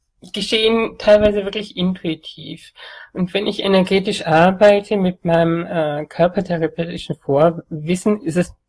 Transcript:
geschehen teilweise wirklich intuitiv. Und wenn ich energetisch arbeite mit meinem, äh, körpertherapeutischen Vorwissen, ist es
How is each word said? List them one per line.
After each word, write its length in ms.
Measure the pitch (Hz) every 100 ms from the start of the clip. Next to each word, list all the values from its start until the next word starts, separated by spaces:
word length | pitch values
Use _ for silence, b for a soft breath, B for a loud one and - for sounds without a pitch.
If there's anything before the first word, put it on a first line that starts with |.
| _ _ -
geschehen 640 | 208 196 226 220 226 226 -
teilweise 460 | 208 208 208 202
wirklich 320 | 196 214 208 185
intuitiv. 960 | 180 185 175 156 - - 160 165 - B B B B
Und 220 | - 180
wenn 120 | 196 214
ich 160 | 196
energetisch 640 | 196 190 185 196 196 202 170
arbeite 680 | 160 180 190 208 202 202 208
mit 300 | 180 180 170
meinem, 400 | 165 165 170 180
äh, 400 | 175 151 147 151
körpertherapeutischen 1120 | - 175 196 185 170 160 - 170 175 - 147
Vorwissen, 1040 | - 139 165 160 - 156 151 180 214 208
ist 160 | 165 165
es 160 | 175 -